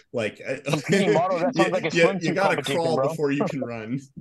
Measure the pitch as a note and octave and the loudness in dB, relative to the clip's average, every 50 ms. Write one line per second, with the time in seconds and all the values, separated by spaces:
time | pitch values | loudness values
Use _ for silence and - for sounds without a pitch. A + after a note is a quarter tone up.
0 | - _ - B2 A2 G#2 - - - A2+ C3 - - C#3+ D#3 D3+ - - F3+ G3 | -16 _ -4 -4 -4 -4 -4 -6 -8 -8 -6 -6 -2 -4 -4 -2 0 2 2 2
1 | G3+ - - D#3+ F3 F#3 F#3+ E3+ E3+ F3+ - - F#3 - F3+ F3+ - D#3+ D3+ E3+ | 4 4 4 2 2 2 0 0 0 0 2 2 2 2 2 -2 -2 0 2 4
2 | E3 D#3+ D3 - E3 D#3 D3+ F#3 G3 F#3+ E3+ D3 C3+ C3+ C#3 - E3 E3 - C3 | 4 4 4 0 -2 -2 0 2 2 2 2 0 -2 -2 -2 0 0 0 2 2
3 | C3+ D3 E3 C#3+ D3+ C#3+ C#3 C#3+ G#3+ F3 - C3+ B2 A#2 A#2 A2+ G#2+ A2 B2 C#3 | 0 0 0 0 0 0 0 0 -2 -2 -4 -6 -6 -6 -8 -8 -8 -6 -6 -6
4 | C3+ - - - | -8 -10 -20 -20